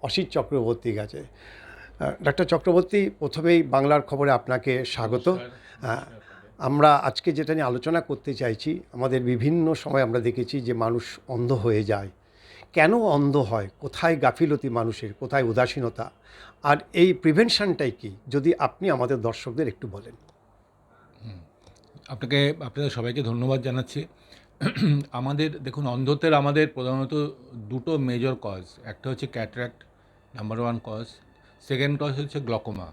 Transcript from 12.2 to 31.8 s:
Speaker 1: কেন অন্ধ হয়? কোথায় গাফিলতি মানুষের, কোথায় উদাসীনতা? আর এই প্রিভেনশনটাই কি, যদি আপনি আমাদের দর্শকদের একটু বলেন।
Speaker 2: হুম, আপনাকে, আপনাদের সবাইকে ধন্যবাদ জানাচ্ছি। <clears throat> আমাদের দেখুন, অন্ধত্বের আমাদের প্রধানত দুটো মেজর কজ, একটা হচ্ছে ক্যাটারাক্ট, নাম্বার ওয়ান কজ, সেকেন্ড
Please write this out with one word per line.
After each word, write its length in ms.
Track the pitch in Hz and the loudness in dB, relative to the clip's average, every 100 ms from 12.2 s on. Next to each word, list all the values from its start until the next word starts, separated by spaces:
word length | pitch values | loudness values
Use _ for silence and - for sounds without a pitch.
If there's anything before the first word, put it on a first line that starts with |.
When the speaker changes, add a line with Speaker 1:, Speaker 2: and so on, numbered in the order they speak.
| _ _ - - - | _ _ -20 -20 -4
Speaker 1:
কেন 260 | - 156 233 | 4 6 6
অন্ধ 380 | 214 143 143 143 | 4 4 4 2
হয়? 320 | 113 113 98 _ | 2 -2 -4 _
কোথায় 420 | 139 - 165 160 | -12 -2 0 4
গাফিলতি 460 | 127 - 165 143 135 | 2 2 0 0 -2
মানুষের, 440 | 117 113 107 110 | -2 -2 -4 -10
কোথায় 300 | 101 131 139 | -10 -2 0
উদাসীনতা? 680 | 123 113 127 - 117 - 113 _ - - - _ | 2 2 2 0 -4 -6 -12 _ -20 -20 -20 _
আর 140 | 143 147 - | 0 0 0
এই 200 | 175 185 | 4 4
প্রিভেনশনটাই 800 | 180 160 156 233 - 202 170 135 | 6 4 4 4 2 0 0 -2
কি, 260 | - 107 95 - | -4 -14 -14 -4
যদি 240 | 139 143 170 | 0 2 2
আপনি 320 | 143 - 190 | 0 -2 -2
আমাদের 300 | 135 123 131 | 0 0 0
দর্শকদের 480 | 113 110 - 120 139 | -2 -6 -10 -4 -4
একটু 200 | - 117 | -6 -12
বলেন। 260 | 98 - - _ _ _ _ _ _ _ _ _ _ | -14 -18 -20 _ _ _ _ _ _ _ _ _ _
Speaker 2:
হুম, 160 | 110 92 78 _ - _ _ - - | -18 -18 -20 _ -20 _ _ -20 -16
আপনাকে, 460 | 117 127 139 143 151 | -10 -2 2 2 -2
আপনাদের 300 | 131 139 143 | -8 -4 -4
সবাইকে 320 | 120 117 120 | -2 -4 -4
ধন্যবাদ 400 | 117 120 127 135 | -2 -2 0 0
জানাচ্ছি। 420 | 127 127 127 147 156 _ _ - _ _ | -2 -4 -6 -8 -10 _ _ -20 _ _
<clears throat> 520 | 165 - 196 143 143 | -6 0 2 2 -2
আমাদের 460 | 123 131 143 156 151 | -6 -4 -2 -2 -4
দেখুন, 280 | 131 139 139 | -10 -4 -4
অন্ধত্বের 480 | 123 135 147 165 | -2 0 2 4
আমাদের 340 | 151 143 143 151 | 4 4 2 2
প্রধানত 600 | - 127 131 135 151 147 - - | 0 -4 -2 -2 -2 -4 -8 -18
দুটো 440 | 120 104 127 139 160 | -16 -8 -6 -2 0
মেজর 380 | 131 120 131 127 | 0 0 -2 -2
কজ, 200 | 107 95 87 - | -8 -10 -14 -18
একটা 260 | 110 98 131 | -16 -10 -8
হচ্ছে 160 | 127 127 | -8 -8
ক্যাটারাক্ট, 580 | 120 110 123 123 - - _ _ _ _ | -8 -8 -6 -8 -10 -20 _ _ _ _
নাম্বার 260 | - 107 113 | -12 -8 -4
ওয়ান 200 | 120 117 | -2 -4
কজ, 220 | - 107 117 - - _ _ _ - | -6 -12 -12 -18 -20 _ _ _ -6
সেকেন্ড 340 | 131 | -2